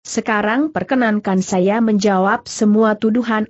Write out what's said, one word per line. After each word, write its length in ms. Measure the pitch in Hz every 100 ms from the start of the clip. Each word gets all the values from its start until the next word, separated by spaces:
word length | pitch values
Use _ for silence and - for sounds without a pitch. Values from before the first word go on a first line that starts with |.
Sekarang 720 | - - 226 214 208 240 311
perkenankan 720 | 190 190 262 226 214 202 190
saya 320 | 185 185 190 220
menjawab 720 | 226 208 208 190 190 233 -
semua 480 | - 214 208 220 214
tuduhan 480 | 220 233 226 214